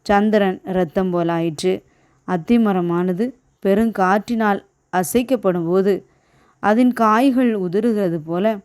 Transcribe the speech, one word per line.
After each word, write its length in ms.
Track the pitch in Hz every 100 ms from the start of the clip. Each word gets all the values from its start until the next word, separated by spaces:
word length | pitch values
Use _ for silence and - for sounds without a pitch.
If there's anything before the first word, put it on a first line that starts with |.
சந்திரன் 600 | - 202 214 208 196 185 -
இரத்தம் 480 | 185 175 - 185
போலாயிற்று. 680 | 175 170 170 170 151 185 190 _ _ _ _ -
அத்திமரமானது 1040 | 180 165 240 220 185 175 170 185 180 247 - _ _ 202
பெருங்காற்றினால் 1000 | 202 226 208 185 208 202 233 214 202 _ _ _
அசைக்கப்படும் 760 | 180 180 240 247 254 196 175 165
போது 400 | 190 196 190 - _ _ _ _ _
அதன் 340 | 196 220 247
காய்கள் 680 | 240 220 214 269 254 247 214
உதிருகிறது 640 | 180 190 233 208 190 165 160
போல 320 | 170 214 208